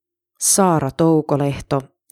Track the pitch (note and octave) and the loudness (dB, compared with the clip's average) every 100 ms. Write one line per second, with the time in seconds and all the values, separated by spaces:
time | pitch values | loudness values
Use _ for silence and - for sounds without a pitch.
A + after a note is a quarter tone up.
0 | _ _ _ _ - - F#3+ D#3 C#3 - | _ _ _ _ -2 2 2 2 -2 0
1 | E3 D#3+ D3+ C#3 C#3+ C3 - C#3 C3+ _ | 2 2 0 -2 -2 -4 -6 -6 -6 _
2 | _ | _